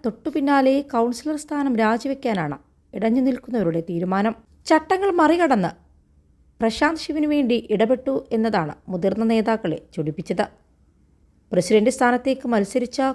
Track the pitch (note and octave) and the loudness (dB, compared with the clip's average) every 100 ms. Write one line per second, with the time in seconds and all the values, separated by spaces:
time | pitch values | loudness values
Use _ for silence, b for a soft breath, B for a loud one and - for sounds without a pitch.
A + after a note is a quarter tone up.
0 | A3+ A3 D#4 D4+ C#4 C#4 C4 C4+ C#4 A#3 | -6 -6 -6 -2 2 4 4 2 0 0
1 | A#3+ A#3+ D4+ D4+ D4+ D4 C#4 A3+ A3 A#3 | 0 -2 -6 -6 -6 -4 -2 2 2 0
2 | C4+ C4+ B3 G3 D3+ - _ _ _ G3 | -2 -4 -2 -2 -4 -6 _ _ _ -4
3 | A3+ B3 C4 B3 - A#3 E3 E3 E3 E3+ | 0 2 0 -2 -4 -2 0 -2 -4 -4
4 | F3+ F#3+ G#3+ A3 - _ - D#4 D#4 F#4+ | -2 0 -2 -4 -12 _ 0 2 2 0
5 | G4 F4 D4+ E4+ E4 A#3+ F3 - _ _ | 0 4 4 4 2 2 0 -4 _ _
6 | _ _ _ _ _ - A3 A3+ D4+ D#4+ | _ _ _ _ _ -4 -2 2 0 0
7 | - D4+ D4+ D4 B3 A#3 - G#3 A3 B3+ | -4 -2 0 2 2 0 0 0 2 0
8 | C4+ C4+ - A3+ A3 G#3 D#3 - - F#3 | -2 -4 -2 -2 0 0 -2 -6 -8 -2
9 | F#3+ G3+ A3+ A3+ G#3+ A3 F3+ D#3 - - | 0 0 2 2 0 -2 -2 -6 -8 -6
10 | D3+ D3+ - F3+ - - _ _ _ _ | -6 -6 -4 -4 -4 -8 _ _ _ _
11 | _ _ _ _ - F3+ F3 A3 A3 A3+ | _ _ _ _ -4 -2 2 2 2 2
12 | B3 B3 C4 C4 B3+ A3+ G3 B3+ A#3+ - | 2 2 0 -4 -2 -2 0 -2 -4 -2
13 | C4 | -2